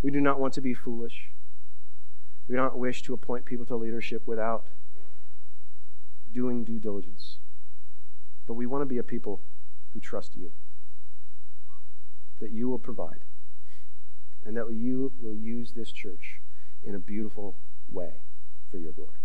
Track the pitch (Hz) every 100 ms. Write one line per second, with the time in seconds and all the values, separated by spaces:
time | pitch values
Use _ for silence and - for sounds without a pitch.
0 | 139 143 143 139 135 131 131 120 - 117
1 | 117 - - - - - - - - -
2 | - - - - - 123 131 127 123 123
3 | - 123 - 123 - 123 117 120 113 117
4 | - 117 - 113 110 113 - - - -
5 | - - - - - - - - - -
6 | - - - 117 123 123 113 113 107 101
7 | 95 - - - - - - - - -
8 | - - - - - 117 120 139 139 120
9 | 110 117 110 98 - - - - - 110
10 | - 107 - - 90 - - - - -
11 | - - - - - - - - - -
12 | - - - - 113 110 123 123 - 107
13 | 85 - - - - - - - - -
14 | - - - - 113 113 113 113 120 131
15 | 135 - 117 107 110 117 120 117 110 -
16 | 107 92 - - - - - - - 98
17 | 92 101 110 - 101 - - - - 95
18 | 85 - - - - - - 95 82 76
19 | 78 -